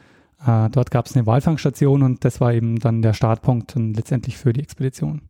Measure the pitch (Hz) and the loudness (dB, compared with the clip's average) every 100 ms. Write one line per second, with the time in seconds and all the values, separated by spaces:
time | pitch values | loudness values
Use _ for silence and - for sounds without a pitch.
0 | _ _ _ _ 131 113 110 135 123 131 | _ _ _ _ 0 2 2 0 0 -2
1 | - 135 107 123 170 156 147 - 143 139 | 0 0 2 2 2 0 -2 0 2 4
2 | 131 127 131 - 123 117 117 117 120 113 | 2 2 -2 0 0 2 0 0 0 2
3 | 113 104 113 113 - 120 - - 113 107 | 2 2 0 0 0 -2 -2 -4 -4 -4
4 | - 123 - - 135 120 151 - 131 - | -4 -4 -4 -4 -2 -2 -4 -6 -8 -4
5 | 151 151 - | -8 -8 -12